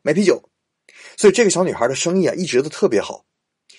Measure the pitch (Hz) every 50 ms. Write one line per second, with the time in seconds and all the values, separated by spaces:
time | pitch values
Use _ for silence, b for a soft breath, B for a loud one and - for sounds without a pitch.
0 | - 143 156 190 214 - - - - _ _ _ _ _ _ _ B B B B
1 | B B B - - 208 185 240 233 190 - 165 185 160 101 - 117 127 135 -
2 | - 170 180 190 175 131 - 160 185 147 120 123 139 156 - - 214 185 110 98
3 | - - 101 - _ _ _ _ _ _ _ _ _ b b